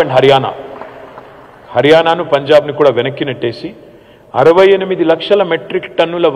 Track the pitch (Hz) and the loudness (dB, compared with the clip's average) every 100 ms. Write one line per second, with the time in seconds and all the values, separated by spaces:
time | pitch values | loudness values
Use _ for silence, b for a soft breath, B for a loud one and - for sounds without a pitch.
0 | 151 131 135 135 131 - - - - - | 0 2 4 2 0 -8 -14 -16 -18 -20
1 | - - - - - - - 120 139 160 | -20 -20 -20 -20 -20 -20 -8 0 4 4
2 | 165 170 165 143 139 151 147 139 147 120 | 4 -2 -2 -2 2 2 2 0 0 0
3 | 127 135 143 120 120 110 170 - - B | -4 -6 -8 -6 -8 -8 -14 -16 -20 B
4 | B B B 113 147 170 190 196 185 180 | B B B 0 2 4 4 2 0 -2
5 | 160 165 - 202 180 165 - 185 - - | -2 -2 0 0 0 -4 -6 -10 -6 -4
6 | 165 175 170 | -2 0 0